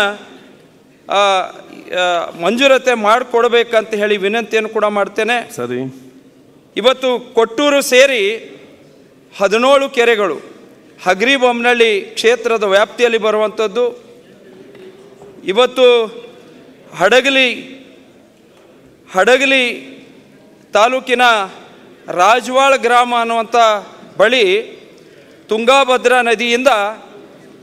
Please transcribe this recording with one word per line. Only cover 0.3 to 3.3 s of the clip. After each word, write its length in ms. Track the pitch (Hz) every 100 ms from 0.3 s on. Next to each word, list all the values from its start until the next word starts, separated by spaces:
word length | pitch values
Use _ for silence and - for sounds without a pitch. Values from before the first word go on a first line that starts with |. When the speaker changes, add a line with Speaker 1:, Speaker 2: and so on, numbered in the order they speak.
| - - - _ _ _ _ -
Speaker 1:
ಆ, 60 | 196
ಆ, 1120 | 202 190 - - - - - 180 180 175 - 165
ಮಂಜೂರತೆ 540 | 170 240 277 262 254
ಮಾಡಿಕೊಡ್ಬೇಕಂತ 1000 | 233 208 240 233